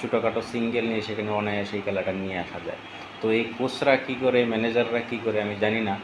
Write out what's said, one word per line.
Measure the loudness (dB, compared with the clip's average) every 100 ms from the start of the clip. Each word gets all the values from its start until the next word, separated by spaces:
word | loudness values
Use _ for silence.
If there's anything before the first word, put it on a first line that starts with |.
ছোটোখাটো | 2 2 2 0
সিঙ্গেল | -2 -2 0 0
নিয়ে | 0 0
সেখানে | -2 -4 -2
অনায়াসেই | 0 0 0 -2 -4
খেলাটা | -2 -2 0
নিয়ে | -2 -2 -4
আসা | -6 -8 -8
যায়। | -10 -12 -14 -14 -4
তো | 2
এই | 2 2 -2
কোচরা | -2 2 4 4
কী | 2 0
করে, | 4 4
ম্যানেজাররা | 4 2 2 2 2 0
কী | -2 -4
করে, | 0 0
আমি | 0 0
জানি | 0 2
না। | 0 -2